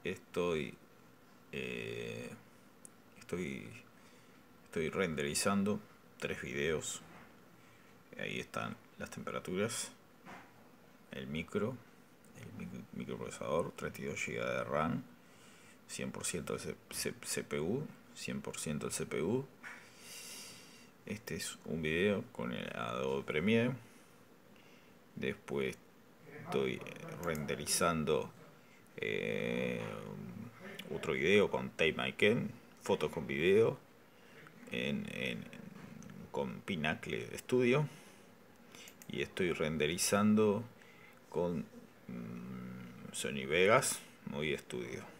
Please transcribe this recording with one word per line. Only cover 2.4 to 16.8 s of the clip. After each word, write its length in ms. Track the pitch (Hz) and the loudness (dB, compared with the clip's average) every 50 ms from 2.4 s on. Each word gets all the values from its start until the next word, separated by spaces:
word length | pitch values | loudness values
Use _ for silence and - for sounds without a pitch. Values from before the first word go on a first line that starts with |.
| - - - - - - - - - - - - - - - - | -16 -20 -20 -20 -20 -20 -20 -20 -20 -20 -20 -20 -20 -20 -20 -20
estoy, 500 | - - - 90 92 73 67 62 50 55 - - - - - - - - - - - - - - - - - - - | -8 -6 -4 -2 -2 -4 -4 -6 -8 -10 -14 -16 -18 -20 -20 -20 -20 -20 -20 -20 -20 -20 -20 -20 -20 -20 -20 -20 -20
estoy 240 | - - - 80 76 | -6 -2 0 0 0
renderizando 880 | - 85 95 87 78 71 73 73 73 - - 101 98 101 98 104 104 107 - - - - - - - - | 2 2 2 2 2 0 0 0 0 2 2 4 4 4 4 4 2 0 -2 -10 -20 -20 -20 -20 -12 -6
tres 220 | - 76 - - | -4 -4 -4 -4
videos. 600 | - - 62 69 71 80 80 73 - - - - - - - - - - - - - - - - - - - - - - - - - - - - | -4 -4 -2 0 2 2 2 2 0 -4 -6 -8 -10 -14 -18 -20 -20 -20 -20 -20 -20 -20 -20 -20 -20 -20 -20 -20 -20 -20 -20 -20 -20 -20 -10 -6
Ahí 200 | 50 50 53 60 | -6 -4 -4 -4
están 360 | - - - 55 55 57 - - - - - - | -6 -4 -4 -4 -4 -4 -6 -10 -14 -20 -12 -12
las 120 | - - | -12 -10
temperaturas, 800 | - - - - - 64 - - 90 92 101 117 - - - - - - - - - - - - - - - - - - - - - - - - - - - - | -10 -8 -8 -6 -6 -6 -4 -2 0 0 0 0 0 -4 -6 -6 -10 -18 -20 -20 -20 -20 -16 -16 -16 -16 -16 -18 -20 -20 -20 -20 -20 -20 -20 -20 -20 -20 -18 -12
el 160 | - 67 65 65 | -10 -10 -8 -6
micro, 500 | 73 80 82 - - 107 98 113 131 - - - - - - - - - - - - - | -4 -6 -6 -2 -2 0 0 0 -4 -6 -12 -18 -20 -20 -20 -20 -20 -20 -20 -20 -18 -16
el 120 | - - - - | -16 -14 -10 -10
mic-, 280 | - - - - - - - | -10 -8 -8 -10 -12 -10 -10
microprocesador, 800 | - 60 - 64 53 58 - - - - 58 71 80 - - - | -10 -6 -6 -6 -6 -6 -8 -6 -6 -4 0 2 2 0 0 -4
treinta 280 | - 76 76 - - | -6 -8 -6 -6 -4
y 40 | 67 | -6
dos 140 | 69 67 - | -4 -4 -4
gigas 280 | - - 58 58 60 62 | -4 -4 -2 -2 -2 0
de 160 | 62 64 60 | 0 0 0
ram, 400 | 57 65 76 78 80 - - - - - - - - - - - - - - - - - - - - | 2 2 2 4 4 2 0 -2 -6 -16 -20 -20 -20 -20 -20 -20 -20 -20 -20 -20 -20 -20 -20 -14 -10
cien 240 | - - 64 - | -6 -4 -4 -4
por 140 | - - - | -4 -4 -4
ciento 300 | - - 85 - - - | -2 -2 -2 -2 -2 -4
el 40 | - | -2
C-, 160 | - - - - | -2 -6 -8 -8